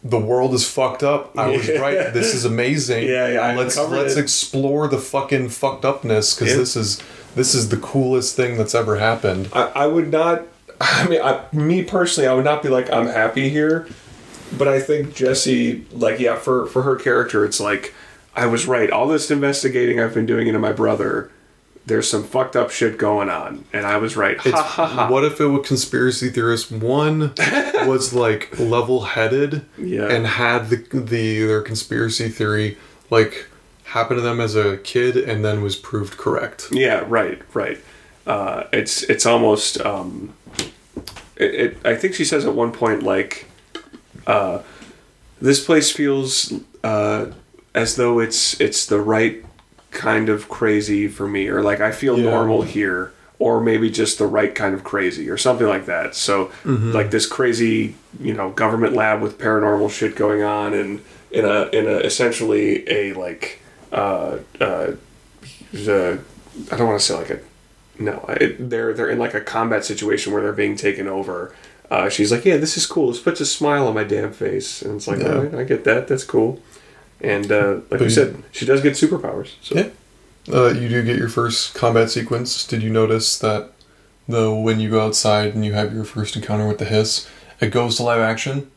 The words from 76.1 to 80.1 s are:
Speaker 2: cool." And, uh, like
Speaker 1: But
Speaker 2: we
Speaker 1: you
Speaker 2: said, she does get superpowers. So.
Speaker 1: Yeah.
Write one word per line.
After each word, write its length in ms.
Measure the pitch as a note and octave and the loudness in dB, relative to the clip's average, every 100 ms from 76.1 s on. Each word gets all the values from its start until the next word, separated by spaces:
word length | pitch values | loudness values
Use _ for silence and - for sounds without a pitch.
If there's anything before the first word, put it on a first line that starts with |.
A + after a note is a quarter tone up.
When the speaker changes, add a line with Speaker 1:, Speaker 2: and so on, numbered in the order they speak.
| C3 | -4
Speaker 2:
cool." 360 | - A#2 A2 C3 - - - - - _ | 0 2 2 -2 -14 -20 -20 -20 -20 _
And, 300 | - G2+ G2+ | -2 -2 2
uh, 240 | G#2 G2+ G2 | 2 2 0
like 140 | - | -2
Speaker 1:
But 100 | - | 0
Speaker 2:
we 60 | A#2+ | 4
Speaker 1:
you 20 | |
Speaker 2:
said, 340 | A2+ C3+ - - | 4 2 0 -16
she 140 | - A#2 | -8 2
does 160 | C3+ | 4
get 120 | C#3+ | 4
superpowers. 580 | C#3 D#3 E3 - - - - | 2 2 2 -4 -8 -10 -14
So. 140 | - D#3 | -4 -2
Speaker 1:
Yeah. 140 | A3+ - _ | -2 -6 _